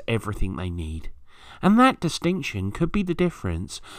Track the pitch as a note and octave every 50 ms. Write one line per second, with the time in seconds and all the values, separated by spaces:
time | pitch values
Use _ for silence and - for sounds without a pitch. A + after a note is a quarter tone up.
0 | - - A#2 A2 - G#2+ G2+ - A2 F#2+ F2+ C#2+ F2+ F2+ E2+ E2+ D#2+ D#2 D#2+ D2+
1 | - - - - - - - - - - - - - F#3 G#3 A#3 B3+ C4+ - -
2 | - E3 - - - E3+ F#3 F#3 C3+ - - G2+ F#2+ G2 G2+ - - - - G#3
3 | F#3+ F3+ E3 E3 F3+ F3 - - - F#2 E2+ E2 G2 - - - - - -